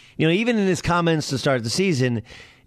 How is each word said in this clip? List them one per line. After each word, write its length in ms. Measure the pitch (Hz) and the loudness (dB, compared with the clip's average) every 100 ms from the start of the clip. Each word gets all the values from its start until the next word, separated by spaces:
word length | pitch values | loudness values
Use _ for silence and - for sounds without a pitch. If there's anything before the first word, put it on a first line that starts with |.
| - - | -16 -2
you 100 | 156 | 0
know, 60 | |
even 240 | 180 233 226 | 2 2 2
in 100 | 190 | 0
his 140 | 170 | 0
comments 480 | - 175 170 160 - | 0 0 2 0 -2
to 80 | 131 | -4
start 260 | 147 131 | -2 -2
the 60 | 113 | -2
season, 540 | 139 196 139 127 117 - - - - | -2 0 2 0 -2 -6 -16 -20 -20